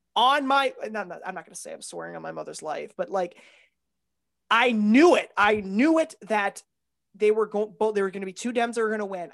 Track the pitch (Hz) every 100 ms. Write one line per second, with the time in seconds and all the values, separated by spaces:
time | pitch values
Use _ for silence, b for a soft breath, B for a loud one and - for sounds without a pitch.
0 | _ 208 247 294 262 277 269 - 220 214
1 | 180 165 180 180 165 175 160 160 - 175
2 | 165 160 160 160 151 151 156 147 151 -
3 | 175 190 175 - b b b _ _ _
4 | _ _ _ _ - 226 254 220 208 240
5 | 339 247 - - 208 214 190 202 311 320
6 | 320 - 202 214 202 - _ _ _ _
7 | _ 190 214 220 214 208 214 175 214 202
8 | 196 196 190 180 240 240 233 233 220 214
9 | 196 185 165